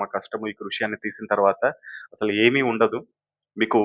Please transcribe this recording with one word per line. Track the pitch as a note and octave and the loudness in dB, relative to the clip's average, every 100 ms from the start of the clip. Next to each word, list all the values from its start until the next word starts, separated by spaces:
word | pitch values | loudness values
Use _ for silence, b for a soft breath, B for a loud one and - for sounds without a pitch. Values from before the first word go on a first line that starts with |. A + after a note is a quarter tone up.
మా | G2+ G2 | -6 -8
కష్టము, | - A2 G#2+ | -8 -8 -8
ఈ | G2+ | -10
కృషి | G2+ - G#2+ | -10 -6 -6
అని | G#2+ G#2+ | -6 -10
తీసిన | - G#2+ | -10 -2
తర్వాత | G#2 G2 F#2+ C3 D#3 B B B - | 2 2 2 -2 -4 B B B -6
అసలు | G#2+ G2+ A#2 | -2 2 4
ఏమీ | C#3 C3 | 4 0
ఉండదు. | A2+ A2 A2+ - _ _ _ _ - | 2 0 0 -10 _ _ _ _ -4
మీకు | A2 A#2 | 0 2